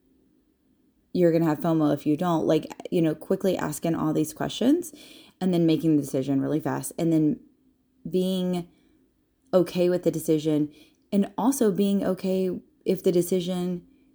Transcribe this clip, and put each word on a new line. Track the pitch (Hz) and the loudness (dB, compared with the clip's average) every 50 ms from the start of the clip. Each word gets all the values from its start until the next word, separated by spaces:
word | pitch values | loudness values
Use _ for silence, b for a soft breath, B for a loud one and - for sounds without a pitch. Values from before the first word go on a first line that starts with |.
| _ _ _ _ _ _ _ _ _ _ _ _ _ _ _ _ _ _ _ _ _ _ - | _ _ _ _ _ _ _ _ _ _ _ _ _ _ _ _ _ _ _ _ _ _ 0
you're | 180 175 170 | 2 4 4
gonna | 160 165 165 | 4 4 2
have | 160 151 147 | 2 0 0
fomo | - 170 165 160 151 147 147 | 0 0 2 2 2 2 0
if | 147 - | 0 0
you | 151 151 | -2 -2
don't? | 147 180 175 170 160 - | 0 0 0 0 0 2
Like, | - 160 156 - - - - - - | 2 0 0 0 -4 -14 -14 -10 -2
you | 180 180 | 0 0
know, | 165 156 151 | 0 0 -2
quickly | - - - 196 190 - 190 175 | -4 -4 -4 -4 -2 0 -2 -2
asking | - - 156 151 - - 165 165 | -2 -2 -4 -6 -4 -2 -2 -2
all | 151 156 156 | 0 0 -2
these | 151 156 156 151 - | 0 0 -2 -2 -4
questions | - 143 147 - - 208 254 302 349 349 - - B B B B B B B B - | -8 -8 -6 -4 0 2 2 2 2 0 -6 -14 B B B B B B B B -4
and | 185 185 175 | -2 0 2
then | 170 170 | 2 4
making | 160 160 139 - 160 156 | 2 2 2 2 2 2
the | 147 | 2
decision | 139 139 - 139 131 139 139 135 | 0 0 -4 -4 -2 0 -2 -2
really | 135 135 143 156 | 0 -2 -2 -2
fast | - 143 131 139 139 - - - | -2 -4 -4 -4 -6 -8 -6 -2
and | 170 165 | 0 2
then | 165 156 156 151 - - - _ _ _ _ _ _ _ _ _ _ _ - 170 | 2 4 2 2 0 -2 -8 _ _ _ _ _ _ _ _ _ _ _ -12 -4
being | 160 185 185 185 190 185 180 180 180 175 170 b b b b b b b b b b _ _ _ _ _ _ - - | -2 -2 0 0 -2 -2 -2 -2 -2 -4 -6 b b b b b b b b b b _ _ _ _ _ _ 0 2
okay | 185 170 - - 180 175 175 | 2 2 2 0 0 0 2
with | 180 175 | 0 2
the | 175 170 | 0 0
decision | 160 160 - - 160 156 147 160 151 147 151 147 B B B B B B B - | -2 -2 0 0 0 2 2 0 0 0 0 -2 B B B B B B B -2
and | - 202 196 - - - | 0 0 0 0 -2 -2
also | 190 247 269 - 240 214 | 0 0 2 2 2 0
being | 180 180 202 202 202 196 185 | 2 2 0 2 2 0 0
okay | 180 185 180 - 185 185 190 190 185 180 - - _ _ _ - | -2 -2 -2 -2 -2 0 0 0 -2 -4 -6 -10 _ _ _ -2
if | - 190 185 | -2 -2 0
the | - 190 | 2 2
decision | 170 175 175 175 190 185 170 180 185 180 180 180 180 175 - b b b b b | 2 2 2 2 0 -2 -2 -2 -4 -4 -4 -4 -4 -6 -10 b b b b b